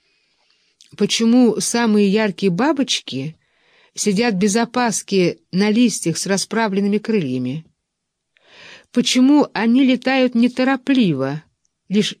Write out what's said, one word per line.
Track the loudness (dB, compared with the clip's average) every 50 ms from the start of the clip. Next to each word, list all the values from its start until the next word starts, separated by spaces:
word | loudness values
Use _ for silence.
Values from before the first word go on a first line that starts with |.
| _ _ _ _ _ _ _ _ _ _ _ _ _ _ _ _ -20 _ -6 -4
Почему | -4 -2 -2 0 2 4 4 4 4 4 2 0
самые | -4 -2 -2 0 0 2 2 2 2 2
яркие | 2 0 0 -2 -4 -2 -2 -2
бабочки | 0 0 0 0 0 -2 -2 -4 -4 -8 -8 -10 -10 -8 -8 -10 -12 _ _ _ _ _ _ _ _ _ _ _ -10
сидят | -6 -2 -2 0 0 0 0 0
без | 0 0 0 0
опаски | 0 -2 -2 -2 -2 -2 -2 -4 -6 -6 -2 0 0 0 0 -2 _ _ -6
на | -2 0 0 2
листьях | 2 2 2 2 0 -2 -4 -4 -4 -4
с | -4
расправленными | -4 -4 -4 -4 -4 -4 -2 -2 -2 -2 -2 -2 0 -2 -2
крыльями?» | -2 -2 -2 -2 -2 -2 -4 -4 -4 -6 -6 -8 -12 _ _ _ _ _ _ _ _ _ _ _ _ _ _ _ _ _ -20 -20 -20 -20 -20 -20 _ _
почему | -4 -2 -2 0 2 2 4 6 6 4 2 0 -2
они | -2 0 2 2 4 4
летают | 2 2 0 0 0 0 2 2 2 2
неторопливо, | 2 0 0 0 0 0 0 0 -2 0 0 2 2 2 2 0 0 -2 -4 -6 -8 -12 _ _ _ _ _ _ _ _ -4
лишь | -2 0 0 -2 -4 _